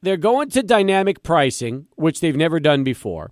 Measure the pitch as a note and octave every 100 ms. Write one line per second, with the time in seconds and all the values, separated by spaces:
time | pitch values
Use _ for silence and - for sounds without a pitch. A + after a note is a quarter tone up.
0 | F#3 F#3 G3 B3+ E4+ B3+ G#3 A3+ G3 F#3+
1 | G3 F#3+ - E3 C#3 - A#2 C3 - -
2 | D#3+ C#3+ E3 C#3 E3 D#3+ D3+ C#3+ C3 B2
3 | G#2+ E2 D#2